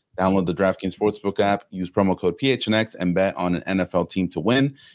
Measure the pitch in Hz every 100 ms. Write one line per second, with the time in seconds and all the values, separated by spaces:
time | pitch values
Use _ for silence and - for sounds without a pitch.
0 | _ - 95 98 87 90 95 90 95 -
1 | 107 104 98 98 101 101 - 95 90 -
2 | 98 90 90 85 135 123 - 110 110 -
3 | 87 90 95 - 90 110 - 95 90 90
4 | 85 95 90 82 87 131 139 135 -